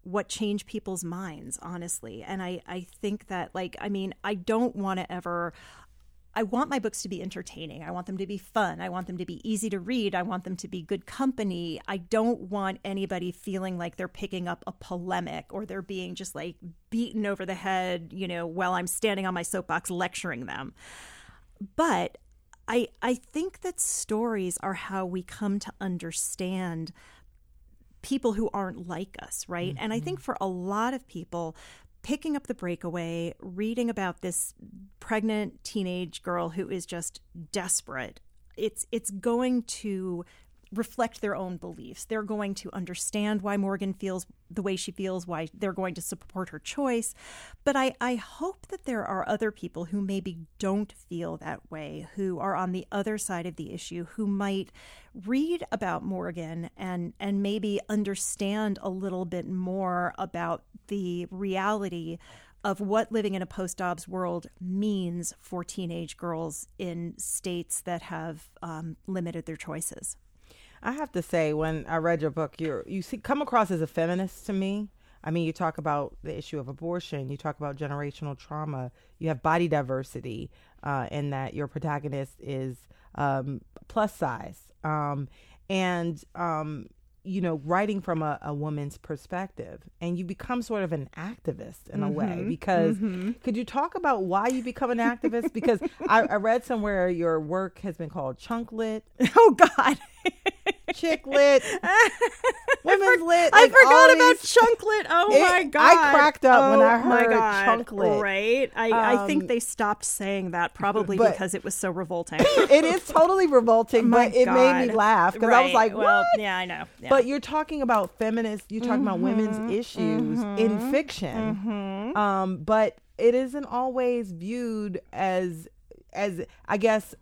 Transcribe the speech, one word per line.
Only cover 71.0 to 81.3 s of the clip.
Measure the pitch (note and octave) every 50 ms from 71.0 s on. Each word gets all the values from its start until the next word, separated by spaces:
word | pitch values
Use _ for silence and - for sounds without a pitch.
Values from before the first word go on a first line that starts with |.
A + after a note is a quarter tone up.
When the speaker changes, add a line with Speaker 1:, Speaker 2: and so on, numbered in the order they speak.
| D#4 -
Speaker 2:
to | - F3+
say, | E3 - - E3+ D#3+ D3+ D3+
when | D3+ D#3 D#3+ D#3+ D#3 - -
I | D#3
read | E3 D#3+ E3+ E3+ D#3+
your | D#3 D3+
book, | C3 D#3+ D#3+ C#3+ - -
you're, | D#3+ D#3 C#3 G2+ -
you | - - F#3+
see, | F3 - -
come | A3 - - C#4 C#4+
across | D4 C#4 B3+ A#3+ G#3+ F3
as | F#3+ D#3+
a | D#3+
feminist | D#3 - - E3 E3 F3+ F#3 F#3+ F#3 - - -
to | -
me. | G3 F#3+ G3 F#3+ G3 G#3 G#3 G3+ _ _ _ _ _ _
I | - D#3
mean, | D#3+ E3+ E3+
you | D#3+
talk | D#3+ - F#3 D#3+ D#3 -
about | D3+ D#3 D3 D3 C#3+ - - -
the | - D3+ D3+
issue | - D#3 - - D3
of | C3 B2+
abortion, | C#3 C3+ D#3+ E3+ F3 F3+ F3 - - C#3+ C3+ C3
you | C#3 C#3
talk | - D#3 C#3+
about | - D3+ C#3+ C#3
generational | C3+ D3+ C#3 C#3+ C#3+ D3 C#3+ C#3+ - D#3 D3 C#3
trauma, | C3 - _ D3 D3+ D#3 D3+ D3 C3 B2+ B2 _ _ _ _ _ _
you | D#3+ D#3+
have | D#3 B2
body | - D#3+ D#3 F3 F3
diversity, | E3 D3+ D3 C#3 B2+ C3+ C3 C3+ - - D3 - C3 A2 A2+ A#2 B2 _ _ _ _ _ _
uh, | - - C#3+ C3+ B2 -
in | - D3 C#3+ C#3+